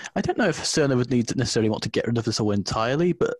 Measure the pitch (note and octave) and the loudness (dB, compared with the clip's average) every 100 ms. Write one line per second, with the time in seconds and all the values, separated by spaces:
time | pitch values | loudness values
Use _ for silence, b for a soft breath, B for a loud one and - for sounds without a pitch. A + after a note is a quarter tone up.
0 | B G3 C4 F4 G3+ - - D#3+ C#3 B2+ | B -4 -2 0 0 0 -2 0 2 2
1 | B2 B2 A2+ - A2+ A#2 G#2+ G#2+ - - | 2 0 0 -2 0 2 2 0 -2 -2
2 | - A#2+ A2+ A2 G#2 G#2 - A#2+ A2+ C#3+ | 0 0 0 0 0 0 0 -2 0 2
3 | F3+ - - - | 0 2 0 -2